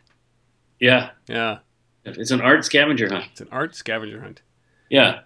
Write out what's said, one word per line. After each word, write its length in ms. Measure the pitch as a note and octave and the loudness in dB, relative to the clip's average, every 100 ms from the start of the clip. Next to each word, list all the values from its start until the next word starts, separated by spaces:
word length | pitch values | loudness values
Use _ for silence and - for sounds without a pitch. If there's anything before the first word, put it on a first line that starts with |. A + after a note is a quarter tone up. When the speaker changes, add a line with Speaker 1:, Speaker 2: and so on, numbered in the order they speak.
| _ _ _ _ _ _ _ _ | _ _ _ _ _ _ _ _
Speaker 1:
Yeah. 320 | B2 B2+ - - - | 2 2 0 -12 -10
Speaker 2:
Yeah. 300 | A#2 A2+ G#2+ _ _ _ _ | -6 -6 -6 _ _ _ _
Speaker 1:
It's 260 | - - A2 | -18 -10 -4
an 100 | B2+ | 0
art 240 | B2 D#3 | 4 4
scavenger 440 | - D3 D3 C3 G2+ | 4 2 2 0 -2
hunt. 160 | F#2+ - | -4 -10
Speaker 2:
It's 80 | - | -18
an 80 | - | -14
art 240 | C3 D#3 | -10 -10
scavenger 460 | - - A2+ G#2+ A2 | -10 -8 -8 -8 -14
hunt. 220 | G2+ - _ _ _ _ _ | -18 -20 _ _ _ _ _
Speaker 1:
Yeah. 300 | C3+ G#2+ - | 4 4 0